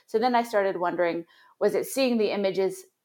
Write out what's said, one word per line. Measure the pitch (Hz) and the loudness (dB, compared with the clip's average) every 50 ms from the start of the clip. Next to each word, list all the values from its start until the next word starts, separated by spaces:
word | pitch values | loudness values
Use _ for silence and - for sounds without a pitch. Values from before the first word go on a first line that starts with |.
| _ | _
So | _ - 220 | _ -2 0
then | 240 254 240 | 0 2 2
I | 233 | 0
started | 240 240 226 202 196 196 185 | 0 0 0 0 0 0 -2
wondering, | 170 180 175 175 175 175 170 165 170 170 - _ _ _ _ _ _ | -2 -2 -2 0 0 0 0 -2 -4 -8 -12 _ _ _ _ _ _
was | 202 208 - | 0 0 2
it | 180 - | 0 -4
seeing | - - 269 269 247 240 226 | -2 0 0 2 2 2 2
the | 208 - | 0 0
images | - 202 196 190 175 190 190 185 190 - - _ _ _ | 0 0 0 0 0 0 0 -2 -2 -6 -14 _ _ _